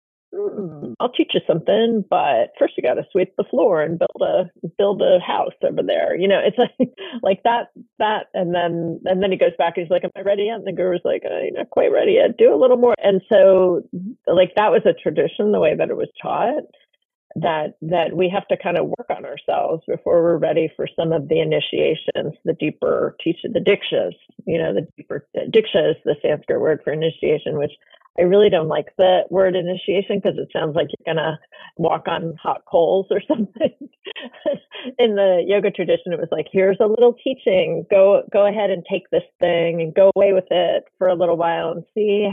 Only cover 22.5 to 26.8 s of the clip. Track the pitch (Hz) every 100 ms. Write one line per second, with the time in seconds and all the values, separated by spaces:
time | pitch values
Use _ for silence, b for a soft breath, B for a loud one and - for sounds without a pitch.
22.5 | 160 151 - - 156 - - 165 165 -
23.5 | 170 180 202 - 139 92 - _ - -
24.5 | 165 160 - 156 - - - - - -
25.5 | 220 214 196 151 156 - 147 151 147 -
26.5 | 143 147 147